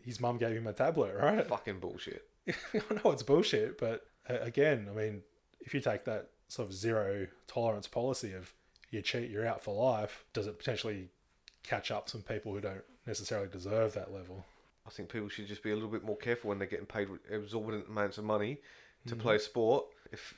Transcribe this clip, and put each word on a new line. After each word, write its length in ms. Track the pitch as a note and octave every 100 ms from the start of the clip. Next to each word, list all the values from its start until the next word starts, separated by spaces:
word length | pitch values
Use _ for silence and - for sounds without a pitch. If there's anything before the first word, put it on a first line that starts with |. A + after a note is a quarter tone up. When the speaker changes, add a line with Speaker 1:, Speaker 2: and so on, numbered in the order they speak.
| B2
Speaker 1:
his 160 | G#2+
mum 160 | A#2+ A#2+
gave 180 | A#2 A2+
him 100 | A2+
a 60 |
tablet, 420 | G2+ C3+ D#3+ G#2+
right? 320 | - D3 G#3+ -
Speaker 2:
Fucking 340 | - - F#2
bullshit. 440 | F2+ - - - - _
Speaker 1:
<laughs> 100 | -
I 60 | - - G#3+ - G#3+
know 80 | G#3+
it's 100 | C#3
bullshit, 540 | - D3+ G#3+ A2+ G#2+ -
but, 280 | A2+ A2+ - _ -
uh, 80 | B2
again, 480 | A2+ B2+ D3+ C3 G2+
I 60 | G#2+
mean, 280 | G#2+ G#2 - _ _ -
if 140 | -
you 80 | C#3
take 240 | B2+ G#2 -
that 240 | G#2+ - _ -
sort 220 | - G#2
of 40 |
zero 540 | F#2+ A2 A2+ G2 G2+ F#2 - -
tolerance 380 | B2 A#2 G#2 G2
policy 460 | - B2+ C3 G#2+
of 220 | F#2 F2+ - _ _ -
you 100 | G#2+
cheat, 280 | - B2 A#2+
you're 160 | G#2 A2+
out 160 | A2
for 140 | - G2+
life, 480 | C3 A2 G#2 - -
does 160 | - G#2
it 100 | G#2
potentially 520 | - A2 A2+ G2+ F#2 _ _ _ - _
catch 280 | - - -
up 160 | G#2 -
some 140 | A#2+
people 320 | - A2 A2
who 80 | G2+
don't 220 | G2+ F#2+ - - -
necessarily 440 | G#2+ G2+ G#2+ G2
deserve 440 | F#2 F#2 A2 A2+ G#2
that 180 | F#2
level? 320 | G2 F2+ F#2+ - _ _ _ -
Speaker 2:
I 40 |
think 200 | - F#2
people 160 | A2+ G#2
should 200 | - G2+
just 160 | G#2
be 80 | G#2+
a 20 |
little 160 | G#2+ A2
bit 160 | G#2+ G#2
more 100 | G#2
careful 320 | A#2+ A#2+ G#2+
when 120 | G2+
they're 80 | G2
getting 160 | F2 G2
paid 240 | G#2+ G2 F#2+ -
exorbitant 600 | G#2+ G#2 A2 G#2+ G#2+ G2
amounts 280 | G#2+ G2+ G2+
of 60 |
money 360 | G#2+ G#2+ G#2 D3 - - - _ A#2+
to 80 | A#2
Speaker 1:
Mm-hmm. 60 |
Speaker 2:
play 140 | A2+ G#2+
a 40 |
sport. 460 | - B2 A2 C3+ - - -
If, 220 | - -